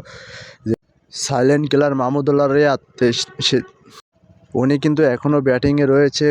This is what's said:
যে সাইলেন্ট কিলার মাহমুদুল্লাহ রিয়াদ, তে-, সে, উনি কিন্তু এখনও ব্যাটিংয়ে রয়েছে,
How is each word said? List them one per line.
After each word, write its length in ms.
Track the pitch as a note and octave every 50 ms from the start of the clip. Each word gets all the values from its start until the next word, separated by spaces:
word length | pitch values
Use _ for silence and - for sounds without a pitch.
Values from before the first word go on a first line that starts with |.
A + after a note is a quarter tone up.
| - - - - - - - - - - - _ -
যে 80 | G#2+ A2+ - _ _ _ _ _ _ -
সাইলেন্ট 520 | - - - C#3 B2 B2+ C3+ D3 D3 D3+ C3+
কিলার 260 | C#3+ C#3 D3 C#3+ C#3
মাহমুদুল্লাহ 520 | C3+ B2+ B2+ C#3 D3 C#3 D3 C#3+ C#3+ C#3+
রিয়াদ, 340 | C#3 C3+ D3 D3 C#3+ C3+ B2 _ _ _
তে-, 300 | - B2 A#2+ A#2 - - - - -
সে, 180 | B2+ - C#3 A#2+ - - _ _ _ - - - - _ _ _ _ _ _ _ _ _ -
উনি 240 | A#2 B2+ C3+ D3 C#3
কিন্তু 240 | C#3 D#3 D3+ D3 D#3
এখনও 360 | C3+ B2 A#2+ - C#3+ D3 D3
ব্যাটিংয়ে 460 | C3 C3+ B2+ B2 C#3+ C#3+ C#3+ D3 C#3+
রয়েছে, 380 | C3+ C3+ C#3 D3 C#3 - - D3+ D3